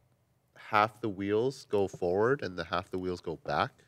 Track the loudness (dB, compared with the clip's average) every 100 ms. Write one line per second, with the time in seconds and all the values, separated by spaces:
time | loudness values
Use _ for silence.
0 | _ _ _ _ _ -20 0 2 2 0
1 | -6 -2 0 2 2 -2 -2 0 0 0
2 | 0 2 2 0 -4 -6 -4 -4 -4 -4
3 | -4 -4 -6 -8 -2 0 0 _